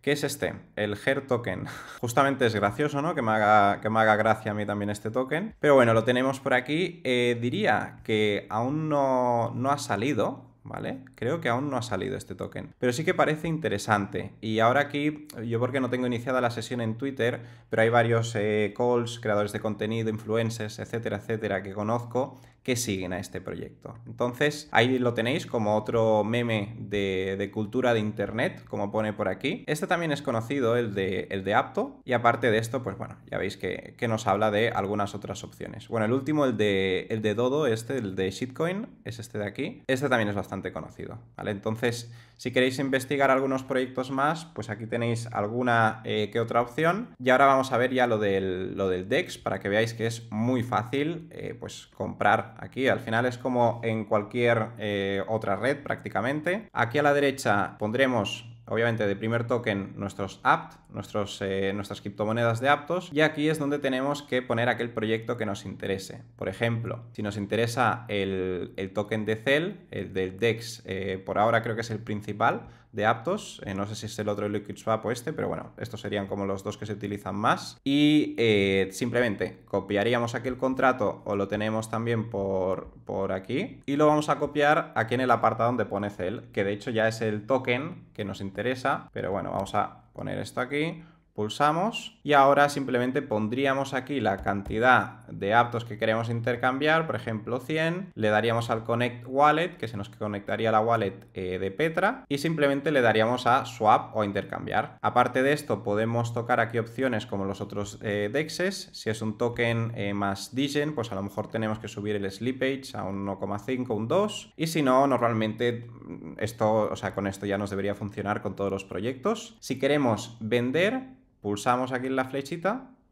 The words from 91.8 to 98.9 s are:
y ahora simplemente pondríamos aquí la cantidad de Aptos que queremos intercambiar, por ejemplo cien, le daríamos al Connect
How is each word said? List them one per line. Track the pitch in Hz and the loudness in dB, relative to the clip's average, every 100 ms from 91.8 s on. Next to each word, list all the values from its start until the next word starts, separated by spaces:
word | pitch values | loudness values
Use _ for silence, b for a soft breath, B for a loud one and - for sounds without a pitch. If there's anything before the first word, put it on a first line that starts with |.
| 202 - - _ | -2 -4 -12 _
y | 143 | 4
ahora | 143 139 143 143 | 6 8 6 4
simplemente | 143 135 123 123 143 | 2 -2 0 0 -2
pondríamos | 147 107 107 123 139 135 139 | -2 -2 0 0 0 0 -2
aquí | 135 127 143 | -4 -4 0
la | 107 98 | 0 0
cantidad | - 101 98 107 123 120 95 - - | -2 -2 -2 2 6 6 4 -8 -16
de | 110 98 | -6 2
Aptos | 113 120 110 - | 4 4 0 -6
que | - | -2
queremos | 110 110 113 | 0 0 0
intercambiar, | 117 117 123 127 135 151 160 160 | -2 -2 0 0 2 2 2 2
por | 113 | -4
ejemplo | - 110 107 127 | -4 -6 -4 -6
cien, | 135 156 160 175 196 | -2 -2 0 -2 -8
le | - 107 | 0 4
daríamos | 107 113 113 117 | 4 4 0 0
al | 113 | -2
Connect | 110 | 0